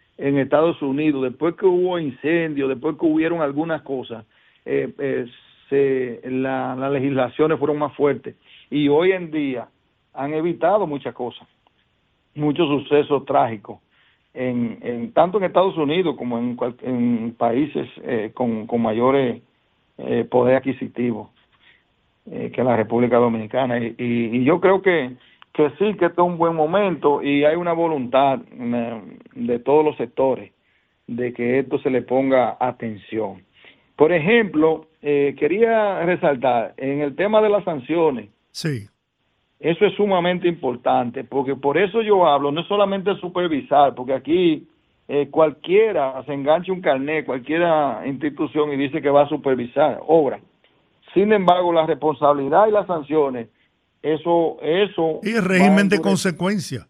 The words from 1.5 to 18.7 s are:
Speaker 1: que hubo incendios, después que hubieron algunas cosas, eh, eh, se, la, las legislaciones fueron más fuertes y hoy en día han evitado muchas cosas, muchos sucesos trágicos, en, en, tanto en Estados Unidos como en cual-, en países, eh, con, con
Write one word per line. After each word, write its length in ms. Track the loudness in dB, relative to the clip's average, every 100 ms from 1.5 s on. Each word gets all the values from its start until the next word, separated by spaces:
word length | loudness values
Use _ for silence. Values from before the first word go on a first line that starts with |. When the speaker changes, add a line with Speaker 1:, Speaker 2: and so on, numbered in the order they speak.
Speaker 1:
que 100 | 0
hubo 340 | 2 2 0 -2
incendios, 680 | -6 -6 -2 -2 -2 -2 -4
después 300 | -2 -4 -2
que 80 | 0
hubieron 340 | 2 0 -2
algunas 400 | -2 -2 -4 -4
cosas, 460 | -6 -8 -8 -14 -16 _ _ _ -6
eh, 260 | -4 -4 -6
eh, 280 | -6 -4 -6 -14 _ _ -4
se, 500 | 0 2 0 -4 -8 -6
la, 480 | -4 -4 -4 -6 -6
las 160 | -4
legislaciones 680 | -2 -2 -2 -2 0 0 0
fueron 200 | -2 -2
más 160 | -4 0
fuertes 400 | 0 0 -6 -18 _ -20 -6
y 180 | 0 2
hoy 240 | 4 4
en 180 | 0 -2
día 380 | -4 -4 -6 -10 _ _ _ _
han 220 | -10 -6
evitado 520 | -2 -2 0 2 2 0
muchas 280 | -6 -8
cosas, 340 | -8 -10 -10 _ _ _ _ _ _ _ _ _
muchos 340 | -4 -2 0 0
sucesos 560 | 0 2 2 2 0
trágicos, 540 | 0 0 0 -2 -12 -20 _ _ _ _ _
en, 440 | -8 -4 -2 -4 -6
en, 300 | -10 -8 -4
tanto 260 | 0 2 2
en 60 |
Estados 320 | 0 2 2 0
Unidos 400 | -2 0 -2 -2
como 220 | -4 -4
en 180 | -4 -4
cual-, 200 | -6 -6
en 520 | -6 -2 0 0 -4 -2
países, 520 | -2 0 -2 -4 -8 -10
eh, 280 | -6 -4 -4
con, 320 | -4 -4 -4
con 140 | -2